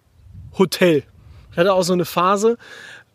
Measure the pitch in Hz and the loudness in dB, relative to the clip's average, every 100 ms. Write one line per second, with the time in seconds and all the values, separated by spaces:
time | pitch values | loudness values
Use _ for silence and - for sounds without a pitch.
0 | _ _ - - - - 190 - 185 151 | _ _ -20 -20 -8 -2 -2 2 2 2
1 | - _ - - - - 180 190 170 180 | -2 _ -20 -20 -10 -2 0 0 0 -2
2 | 165 - 180 202 220 240 - - - - | -2 -2 0 2 0 -2 -6 -20 -20 -20
3 | _ | _